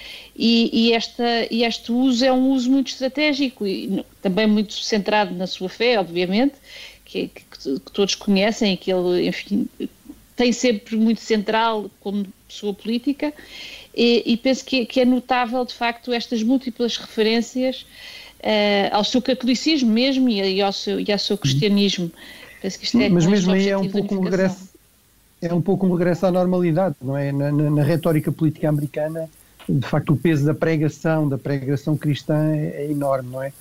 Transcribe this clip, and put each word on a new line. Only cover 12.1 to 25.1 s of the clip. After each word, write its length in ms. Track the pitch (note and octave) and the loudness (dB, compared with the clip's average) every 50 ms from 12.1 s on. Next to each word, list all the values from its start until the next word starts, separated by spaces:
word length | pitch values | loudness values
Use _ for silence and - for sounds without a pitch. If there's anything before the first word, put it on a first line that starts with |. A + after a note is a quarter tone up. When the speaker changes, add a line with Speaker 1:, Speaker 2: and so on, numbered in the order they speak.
| G3 G3+ G3 F#3 - _ _ | -4 -4 -6 -6 -10 _ _
Speaker 1:
pessoa 280 | - - - - G#3 G3 | -20 -14 -8 -6 -6 -6
política, 580 | - - G3+ A#3 A#3+ A#3+ C#4+ C#4 - D4 D4 D4 - - - - - - - - - - - - | -6 -4 -4 -4 -2 -2 -2 -4 -2 -2 -6 -6 -8 -16 -20 -18 -18 -18 -18 -18 -20 -20 -8 -2
e, 260 | - A#3 A#3+ A#3 - - | 2 2 4 4 4 2
e 100 | - A#3 | 0 0
penso 280 | A3 - C4 C4 B3+ - | 0 2 0 0 0 -2
que, 200 | - C4 C4 A3+ | -2 -2 -2 -2
que 160 | - - C4 | 0 0 2
é 40 | B3 | 4
notável, 600 | B3 B3+ B3 A#3+ - C4 B3 B3 A3 A#3+ C4 B3 | 4 4 2 0 0 0 0 0 0 -2 -4 -4
de 100 | - - | -4 -6
facto, 380 | - A#3+ A#3 A#3+ - - B3 A#3+ | -4 -4 -4 -4 -4 -6 -4 -4
estas 300 | A#3 - - B3+ A3 A3 | -4 -4 -2 -2 -2 0
múltiplas 540 | A3+ C4+ C4 - C4 - - A#3+ A3+ - - | 2 2 0 0 -4 -4 -2 -2 -2 -4 -6
referências, 880 | - - - A#3 G#3+ A3 A3+ A#3 G#3+ - - B3+ B3+ C4 B3+ - - - - - - - - - - - - - | -10 -8 -2 0 0 2 2 0 -2 -2 -4 -4 -2 -2 -4 -6 -10 -20 -20 -20 -20 -20 -20 -20 -20 -20 -16 -8
eh, 480 | - G#3+ G#3+ G#3 G#3 G#3 G3+ G3+ G3 - - | -2 0 2 2 4 4 2 2 2 2 2
ao 100 | G#3 G3+ | 0 0
seu 180 | - - B3+ | 2 0 0
catolicismo 680 | - - B3+ B3 - A#3+ B3+ - - D4+ D#4+ C#4+ B3+ A3+ | 0 0 -2 0 0 0 0 0 2 0 2 2 2 2
mesmo 380 | G#3+ A#3 B3+ C#4 C4+ C4 C4 B3 | 2 2 2 2 2 2 2 2
e, 280 | A3 G3 G3 F#3+ F#3 | 2 2 0 0 0
e 60 | G3 G3+ | 0 0
ao 100 | G3 G3 | 0 -2
seu, 280 | - - G#3 G3 F#3 | -4 -4 -4 -4 -2
e 100 | F#3 G3+ | 0 0
ao 80 | G#3 G3 | -2 -2
seu 180 | - - G#3 | 0 -2 -2
cristianismo. 760 | G3 - C#3 C3+ C#3+ A3 G#3 G3+ G3+ G3+ G3 - - F3 E3+ - - - - - - - - - - - | 0 0 0 0 2 2 4 4 4 4 2 2 0 -4 -6 -6 -10 -20 -20 -20 -20 -20 -20 -14 -10 -8
Penso 160 | F#3+ - - | -8 -8 -8
que 60 | - | -6
isto 160 | - - A#3 | 0 2 2
é 80 | G#3+ G#3+ | 4 4
Speaker 2:
Mas 180 | F3 F3 D#3+ | 4 4 4
Speaker 1:
um 40 | F3+ | 4
Speaker 2:
mesmo 220 | G#3 G3+ F3 F#3 F#3+ | 4 4 4 2 2
aí 160 | F#3+ G3 G3 | 2 2 2
é 80 | G3 | 0
um 40 | G3 | 0
Speaker 1:
objetivo 220 | F#3+ F#3+ G3 G3+ G3 | -2 -2 -2 -2 -2
de 60 | G3+ | -2
Speaker 2:
pouco 60 | G3+ | -2
um 120 | F#3+ F#3 | -2 -2
Speaker 1:
unificação. 200 | E3+ F#3+ F#3 F#3+ | 0 0 2 0
Speaker 2:
regresso, 220 | F#3+ F#3+ - - - _ - _ _ _ _ _ _ | 0 0 -4 -14 -20 _ -20 _ _ _ _ _ _